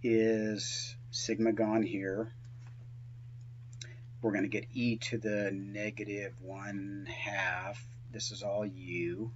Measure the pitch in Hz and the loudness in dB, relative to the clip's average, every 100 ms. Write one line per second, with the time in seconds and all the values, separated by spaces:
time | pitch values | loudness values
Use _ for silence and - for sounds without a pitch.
0 | 123 113 110 110 107 104 - - - - | 8 8 8 6 4 0 -2 -4 -6 -8
1 | - - - 113 113 107 110 110 98 98 | -8 -4 0 4 6 6 4 6 4 2
2 | 98 98 117 - - - - - - - | 0 0 -2 -6 -14 -12 -14 -12 -12 -12
3 | - - - - - - - - - - | -12 -12 -12 -12 -12 -12 -12 -12 -12 -12
4 | - - 110 101 98 104 - 131 120 113 | -12 0 2 4 4 2 -2 2 2 2
5 | - 117 110 104 101 98 101 104 107 107 | 0 0 2 2 2 0 -4 -2 -2 -2
6 | 101 101 101 - 92 95 101 101 98 101 | -4 -4 -4 -8 -10 -8 -4 -4 -4 -6
7 | 98 - 101 101 95 90 95 - - - | -6 -6 -2 0 0 0 -4 -8 -10 -14
8 | - 107 - 98 104 101 104 92 90 87 | -10 -6 -6 -4 0 0 0 -4 -6 -2
9 | 87 90 113 | 0 -2 -4